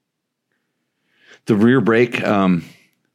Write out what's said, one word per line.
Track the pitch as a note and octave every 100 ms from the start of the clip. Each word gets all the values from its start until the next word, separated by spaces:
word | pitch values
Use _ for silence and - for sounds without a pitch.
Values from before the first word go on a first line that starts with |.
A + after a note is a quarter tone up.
| _ _ _ _ _ _ _ _ _ _ _ _ _ - -
The | G#2+
rear | A2+ C3
brake, | G#2 A2+ A#2+ -
um, | F#2 G#2 F#2+ F2 D#2 - _ _ _